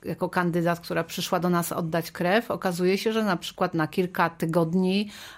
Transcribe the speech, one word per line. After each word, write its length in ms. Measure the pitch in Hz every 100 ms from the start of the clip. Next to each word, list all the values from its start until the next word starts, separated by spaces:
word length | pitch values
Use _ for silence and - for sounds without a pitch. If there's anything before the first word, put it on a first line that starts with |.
jako 240 | - 160 175
kandydat, 520 | 185 175 170 170 170
która 240 | - 170
przyszła 360 | 165 - 170 180
do 100 | 175
nas 220 | 175 165
oddać 380 | - 170 170 165
krew, 400 | - 175 208 233
okazuje 480 | 190 190 175 180 196
się, 140 | 226
że 120 | 220
na 120 | 214 170
przykład 380 | - - 180
na 140 | 165 156
kilka 420 | - 180 185 170
tygodni, 800 | - 165 175 165 180 185 190 208 - -